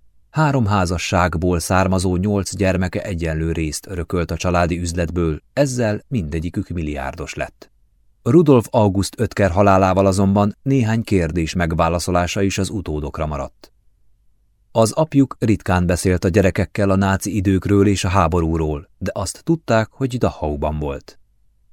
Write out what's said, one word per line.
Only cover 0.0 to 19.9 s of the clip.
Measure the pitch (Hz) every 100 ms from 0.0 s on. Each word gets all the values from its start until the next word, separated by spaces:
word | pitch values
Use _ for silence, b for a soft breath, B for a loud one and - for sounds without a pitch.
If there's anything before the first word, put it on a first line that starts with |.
| _ _ _
Három | - 156 135 107
házasságból | 104 90 87 - 95 87 85 90 87
származó | - 92 92 95 92 90
nyolc | 101 101 95 92
gyermeke | 95 92 92 98
egyenlő | - 85 82 80 80
részt | 82 78 73 -
örökölt | 87 80 90 82
a | 82
családi | 90 87 85 87
üzletből, | 87 85 85 85 85 76 -
ezzel | - 143 123 110 104 -
mindegyikük | 127 78 82 85 104 95
milliárdos | 90 78 73 67 - 69
lett. | - - - - _ _ _ _ _
Rudolf | - 156 156 131 110
August | 123 104 95 95 -
Ötker | 107 - 98
halálával | 85 101 95 95 92 98
azonban | 95 98 101 104 -
néhány | - 135 110 113
kérdés | 113 98 82 87 80
megválaszolása | 90 85 80 82 87 90 90 87 -
is | 98 92
az | 95
utódokra | 110 85 76 73 - 78
maradt. | 73 65 - - _ _ _ _ _ _ _ _ _ _
Az | 117 110
apjuk | - 160 139 135 -
ritkán | 120 98 - 90 87
beszélt | 90 98 90
a | 98
gyerekekkel | 95 95 87 95 - 101
a | 98
náci | 98 95 - 107
időkről | 95 95 90 101 101
és | 98
a | 98
háborúról, | 95 85 87 82 82 78 73 - _
de | 92
azt | 104 98 -
tudták, | - 165 - 113 110